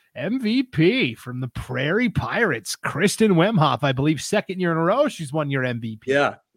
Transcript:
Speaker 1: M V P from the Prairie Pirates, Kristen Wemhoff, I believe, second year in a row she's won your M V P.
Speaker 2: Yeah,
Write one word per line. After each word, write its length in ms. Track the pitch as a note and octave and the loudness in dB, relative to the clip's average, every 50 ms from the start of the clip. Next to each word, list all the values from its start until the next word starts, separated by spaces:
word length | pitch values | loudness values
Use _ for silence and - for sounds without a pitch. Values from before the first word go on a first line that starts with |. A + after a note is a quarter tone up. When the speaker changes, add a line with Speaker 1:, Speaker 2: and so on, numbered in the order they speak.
| _ _ - | _ _ -12
Speaker 1:
M 260 | - D3 F#3 B3 C4 | -8 -6 -4 -4 -2
V 220 | A#3 G#3 A#3 C4+ | 0 0 0 0
P 520 | B3+ - - D#3 D#3+ F#3 A#3+ C4 F#3+ B2 A2+ | 0 -2 2 4 4 4 4 4 0 -2 -2
from 260 | - - B2+ B2 B2+ | -6 -12 -10 -8 -6
the 80 | C3 B2 | -6 -6
Prairie 600 | - - - - B2+ B2+ C3+ D3+ F3+ A#3 B3 A3 | -6 -8 -8 -6 -4 -4 -2 0 0 0 0 0
Pirates, 640 | - - A#2+ A2+ C3+ G#3+ A#3+ F#3 B2+ A2 - - - | 0 -2 -4 -2 -2 0 0 0 0 -2 -4 -8 -10
Kristen 580 | - - C3 - C#3+ G3 G3+ - - A3 G#3+ F#3 | -8 -8 -6 -2 0 0 0 2 4 4 4 6
Wemhoff, 460 | D#3+ E3+ G#3+ A#3 D#3+ D#3 C#3 B2 - | 4 4 4 4 2 2 2 2 2
I 100 | D3 C#3 | 0 0
believe, 300 | C3 C3 C#3 D#3 D#3+ C3+ | 0 0 0 0 0 -2
second 380 | - - G3 G#3+ - - F3 F#3 | -2 -2 -2 -2 -2 -2 -4 -2
year 120 | F3+ E3+ | -2 0
in 60 | E3 D#3+ | 0 2
a 40 | |
row 260 | E3 F3 G#3+ C4+ D4+ B3+ | 2 2 2 2 2 0
she's 220 | - - D#3+ B2+ | -2 -6 -10 -6
won 200 | C#3+ D#3+ D3 C#3+ | -4 -2 -2 0
your 120 | C#3 C3+ | 0 0
M 160 | B2+ B2 A#2+ A2+ | 0 -2 -4 -4
V 180 | A#2 A2 A2 | -6 -8 -10
P. 140 | G#2+ - B2+ | -8 -4 -2
Speaker 2:
Yeah, 260 | C3+ C#3+ C#3 A2 - - _ _ _ | 0 2 2 0 -2 -6 _ _ _